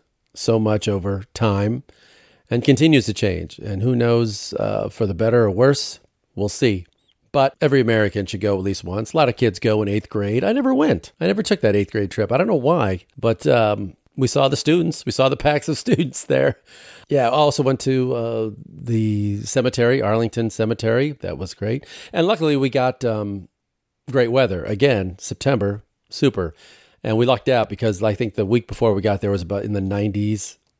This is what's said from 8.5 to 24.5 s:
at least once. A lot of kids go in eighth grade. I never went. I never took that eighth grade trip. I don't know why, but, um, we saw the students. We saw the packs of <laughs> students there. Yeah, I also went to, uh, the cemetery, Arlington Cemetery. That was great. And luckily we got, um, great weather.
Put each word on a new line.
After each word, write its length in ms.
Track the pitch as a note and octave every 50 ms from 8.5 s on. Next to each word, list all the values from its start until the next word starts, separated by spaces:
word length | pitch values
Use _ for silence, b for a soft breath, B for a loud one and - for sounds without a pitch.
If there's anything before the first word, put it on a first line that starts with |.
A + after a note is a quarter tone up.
| G2+
at 80 | F#2+ F#2
least 200 | G2 F#2+ - -
once. 280 | F2 F#2 G#2 A2+ -
A 40 | -
lot 120 | D#3+ D3+ B2
of 80 | A2+
kids 220 | - B2+ A2+ F#2 -
go 220 | - A2+ G#2+ G#2+
in 80 | G#2+ G2+
eighth 220 | G2+ G#2+ - -
grade. 340 | - G#2+ G2+ G2+ G#2+ B2 -
I 80 | G3+
never 220 | A3+ C#4 B3 C4 C4
went. 380 | C4 D4+ D4 - E2 - - - _
I 60 | E3
never 160 | F3+ G3 G#3
took 180 | - - G#3 -
that 160 | - G#2+ G2+
eighth 160 | G#2 G2+ -
grade 180 | - A2 G2+ F#2+
trip. 220 | - - G#2 G2
I 40 | A#2+
don't 100 | C3+ F#3+
know 80 | A3+ G3+
why, 520 | D3 A#2+ C#3+ F3 E3+ A#2 G2 F#2+ F2+ - _ _
but, 300 | - - A#2 A2 - -
um, 500 | D3+ C3 A#2+ A2+ G#2+ G#2 G#2 G#2 F2+ - _ _ _ _
we 140 | - C3 A#2+
saw 200 | - C#3+ C3+ C3+
the 80 | C#3+ -
students. 480 | - D3+ D#3+ F3+ E3 E3 D3+ - -
We 60 | B2+
saw 180 | - - C3+ C3+
the 80 | C3+ -
packs 300 | - D3 D3 D3 - -
of 100 | D3+ -
<laughs> 80 | -
students 380 | - A#3 - E3 C3 - - -
there. 340 | - - - C#3 C#3 - - B B B B B B B B B -
Yeah, 200 | C#3+ C#3 B2 A#2
I 20 |
also 320 | B2+ D3+ D3 D3 - -
went 180 | C3+ C3 C3+ A#2+
to, 340 | - C3 C3 C3 B2+ B2+ C3
uh, 360 | A#2+ A2+ A#2 A#2 A2+ A2 A2 G#2 - -
the 760 | - - - - A#2+ A#2 A2+ A2 G#2+ G#2 G#2 G#2 G#2 G2+ G#2
cemetery, 600 | G#2+ - - C3+ A#2+ B2+ - - A#2+ A#2+ C3 C3
Arlington 480 | G#2+ G2+ A2 A2+ A#2 A2 - A#2+ A2+ A2
Cemetery. 600 | - - A2+ A2 A2+ - - A2 A2+ B2 C#3 D3+
That 260 | C#3 - - F2 E2 C#2
was 160 | F#2 F#2 -
great. 320 | - G2 G#2 A#2+ C#3+ B B B B B B
And 140 | - F3 E3
luckily 280 | F#3 A3 D#3 D#3+ D#3 D3
we 140 | C#3 C3+ C3
got, 340 | A#2 C3+ B2+ B2+ B2+ - C3
um, 420 | A#2 A2 G#2+ G#2+ G#2 G2+ G2 F2 - _ _ _ _ _ _ _ _ _ _ _ -
great 180 | B2 C#3 A#2+ A#2
weather. 360 | A#2 C3+ C3 G2+